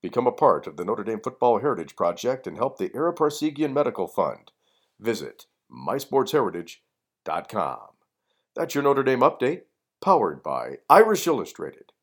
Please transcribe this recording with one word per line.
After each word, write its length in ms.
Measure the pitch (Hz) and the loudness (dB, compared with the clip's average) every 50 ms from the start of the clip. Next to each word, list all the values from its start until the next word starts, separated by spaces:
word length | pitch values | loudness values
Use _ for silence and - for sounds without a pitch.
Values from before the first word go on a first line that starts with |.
Become 260 | - 90 - 123 123 | -10 -2 -2 0 0
a 60 | 123 | 0
part 340 | 120 - 156 135 87 73 - | 0 4 4 4 4 2 -2
of 100 | - - | -8 -10
the 80 | - 87 | -8 -4
Notre 180 | 92 110 110 | -4 -4 -4
Dame 180 | 101 107 113 104 - | -4 -6 -6 -6 -8
Football 360 | 135 - _ 123 123 117 101 | -10 -6 _ 2 2 2 2
Heritage 360 | 117 147 120 90 80 76 - | 0 -2 -2 -2 -6 -12 -6
Project 500 | - 90 87 87 - - 120 131 135 - | -2 -2 -2 -2 -2 -4 -4 -4 -4 -8
and 120 | - 80 80 | -12 -6 -4
help 180 | 120 135 - | -6 -6 -4
the 140 | - - - - | -6 -8 -6 -4
Ara 200 | 123 156 170 170 | -4 -4 -4 -2
Parseghian 580 | - 160 147 147 - 151 156 143 143 151 143 | 0 -2 -2 -2 -2 -4 -6 -2 -2 -4 -2
Medical 340 | 131 143 143 131 107 - 92 | 0 0 -2 -2 -2 -4 -6
Fund. 460 | 82 - - 87 71 58 - _ - _ _ _ _ _ _ _ _ _ _ | -6 -2 -2 -2 -2 -2 -8 _ -20 _ _ _ _ _ _ _ _ _ _
Visit 460 | 101 117 110 92 71 62 - _ - _ _ _ _ | -4 -4 -4 -4 -6 -12 -14 _ -20 _ _ _ _
my 300 | _ 64 62 - 73 107 | _ -20 -12 -8 -6 -6
sports 360 | 139 - - 139 135 127 131 | -6 -6 -2 0 0 0 2
heritage 500 | - 151 123 95 78 87 85 - - _ _ _ _ _ _ _ _ _ _ | 0 0 0 0 -4 -6 -12 -12 -18 _ _ _ _ _ _ _ _ _ _
dot 240 | - 80 82 - - | -6 -6 -6 -6 -6
com. 400 | - 104 85 69 64 - - - _ _ _ _ _ _ _ _ _ _ _ _ _ | -4 -4 -4 -4 -6 -10 -16 -20 _ _ _ _ _ _ _ _ _ _ _ _ _
That's 200 | - 165 160 - | -6 -6 -4 -2
your 100 | 139 143 | 0 2
Notre 180 | 143 139 135 | 4 4 4
Dame 180 | 131 131 131 123 | 4 2 4 6
update, 420 | 131 151 156 - 127 127 165 - - _ _ _ _ _ _ _ | 4 4 4 2 0 0 0 -2 -8 _ _ _ _ _ _ _
powered 400 | - 196 190 156 110 85 73 69 | 2 4 4 4 4 0 -2 -4
by 340 | _ 76 67 65 60 62 69 - _ _ | _ -4 -4 -4 -4 -6 -10 -14 _ _
Irish 360 | 147 190 220 214 214 180 - | 8 8 8 8 4 0 0
Illustrated. 680 | 175 156 120 82 - - - 80 71 - - - _ _ _ | 0 0 0 -2 -6 -10 -12 -12 -12 -12 -16 -20 _ _ _